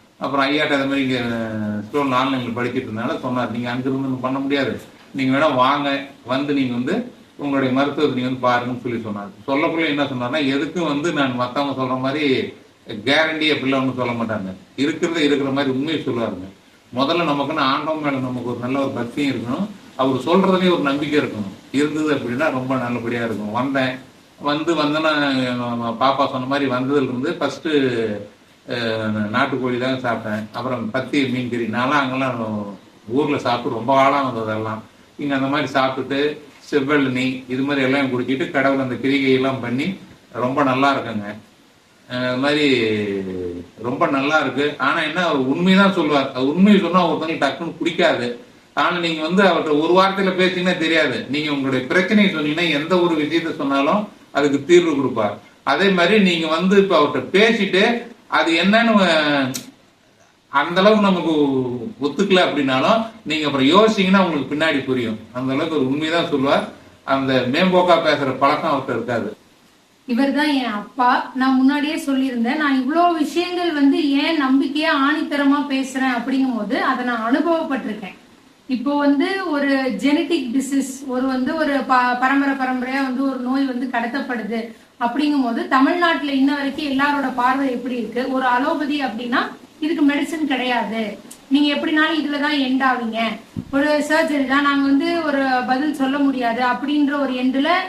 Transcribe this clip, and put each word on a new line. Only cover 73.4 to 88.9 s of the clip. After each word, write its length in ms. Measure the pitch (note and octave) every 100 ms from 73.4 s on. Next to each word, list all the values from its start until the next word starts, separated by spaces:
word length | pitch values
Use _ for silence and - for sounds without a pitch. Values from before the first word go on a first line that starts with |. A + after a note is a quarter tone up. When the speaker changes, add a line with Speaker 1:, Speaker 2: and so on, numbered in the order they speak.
| F4+ F4+ E4+
Speaker 2:
வந்து 380 | D4+ C#4 C#4 D4
ஏன் 320 | C#4 D#4 D#4+
நம்பிக்கையா 480 | C4 C4+ C#4 D4 D#4+ D4+
ஆணித்தரமா 640 | C#4 D#4 - C#4+ C#4 C#4+ C#4
பேசுறேன் 460 | C4+ C4+ C4 C4 A#3+
அப்படிங்கும் 400 | C4+ C4+ C4 A3+
போது 260 | G3+ C#4
அதை 220 | F4 A#3+
நான் 280 | B3 A#3+ A3+
அனுபவப்பட்டிருக்கேன். 840 | C#4+ E4 E4 D#4+ C4+ G#3 G#3 F#3 - - - _ _ _
இப்போ 320 | B3+ B3+ C#4+
வந்து 520 | C#4+ C#4+ F#4 G4 F#4
ஒரு 440 | C#4+ C#4+ C4+ C4 G3+
ஜெனடிக் 500 | C#4 D4 - E4 B3+
டிசீஸ், 540 | B3 B3+ C#4 - - -
ஒரு 200 | B3 C4
வந்து 280 | C4 B3+
ஒரு 260 | D#4+ D4+ C#4 C4
ப-, 280 | B3+ B3 B3
பரம்பரை 340 | C4 C#4 C#4
பரம்பரையா 480 | C#4 B3+ B3+ B3 C4+
வந்து 260 | C4+ B3 C4+
ஒரு 100 | B3+
நோய் 260 | B3 C4+
வந்து 260 | C4+ B3 C4
கடத்தப்படுது 680 | A#3+ A#3 C#4 - A#3+ G3+ A3+ A3+ - - _
அப்படிங்கும் 420 | A#3 A#3+ D4+ D4
போது 260 | B3+ A#3 F4
தமிழ்நாட்டுல 640 | C4+ C#4+ F4 E4+ D4+ C#4+
இன்ன 220 | C#4 C#4
வரைக்கும் 320 | C#4+ C#4 C#4+ D4+
எல்லாரோட 480 | C4 C#4+ C#4+ C4
பார்வை 360 | A#3+ B3 C4+ C#4
எப்படி 260 | A#3+ B3+ A#3+
இருக்கு? 360 | G#3 A#3 C4+
ஒரு 120 | C4
அலோபதி 580 | B3+ B3 C#4+ D#4+ D4+